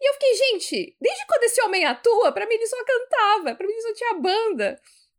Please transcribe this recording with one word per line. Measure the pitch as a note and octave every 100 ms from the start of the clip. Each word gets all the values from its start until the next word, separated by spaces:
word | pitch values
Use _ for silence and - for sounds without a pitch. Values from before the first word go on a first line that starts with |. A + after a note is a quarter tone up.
E | C#5
eu |
fiquei, | C#5+ C5+
gente, | A4 C5+ G4+ - A3+ E3+ _
desde | B4+ F#5+ G5+
quando | D5
esse | A#4 B4
homem | G#4+ F#4
atua, | D4+ B3+ A#4 A4 F#4
pra | G4 G#4
mim |
ele | A4+ A4+
só | B4
cantava, | A#4 B4 B4+ C5+ G#4 G#4+ D4 A#3
pra | G4
mim |
ele | A4+
só | A4+
tinha | G#4+ A#4+
banda. | F#4 F4+ G#4 A4+ C#4+ G3 - _ _ _